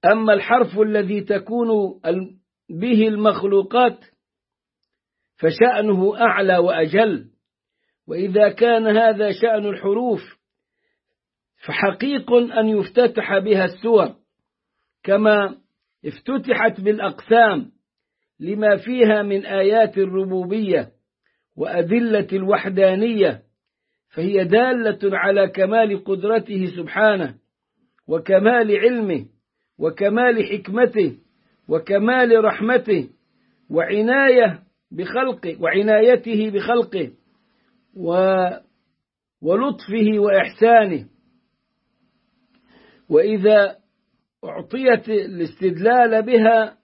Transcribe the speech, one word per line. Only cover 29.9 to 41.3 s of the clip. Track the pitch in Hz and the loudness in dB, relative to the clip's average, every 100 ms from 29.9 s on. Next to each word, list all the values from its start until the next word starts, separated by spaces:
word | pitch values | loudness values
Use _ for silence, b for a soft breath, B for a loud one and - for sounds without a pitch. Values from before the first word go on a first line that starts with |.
| 165 202 220 247 226 | -2 -2 0 0 0
حكمته | 185 202 196 208 247 220 165 120 _ _ _ _ - | -4 -6 -8 -2 -2 0 -4 -4 _ _ _ _ -6
وكمال | 156 160 196 214 254 247 226 | -6 -2 -2 0 0 4 4
رحمته | 220 - 214 247 233 185 127 _ _ _ _ _ _ | 2 -2 -2 -2 0 -4 -4 _ _ _ _ _ _
وعناية | 156 170 202 220 269 269 254 220 160 _ _ _ | -6 -2 -2 0 2 4 4 2 -2 _ _ _
بخلقه، | 156 185 233 262 233 180 160 | -12 -8 -4 -4 -6 -10 -6
وعنايته | 160 175 208 214 226 247 233 214 220 | -2 -2 2 4 4 4 0 -4 -2
بخلقه | 202 202 240 233 190 131 _ _ _ _ _ _ _ _ - | -4 -2 -2 -2 -6 -10 _ _ _ _ _ _ _ _ -12
و-، | 170 175 190 190 180 - _ _ _ _ _ _ _ _ | -4 0 0 0 -2 -4 _ _ _ _ _ _ _ _
ولطفه | - 196 277 208 - 214 214 214 | -2 0 -2 -6 -6 -2 0 2
وإحسانه. | 208 196 - - 226 233 202 156 101 _ _ | 2 0 -2 0 6 6 4 -4 -10 _ _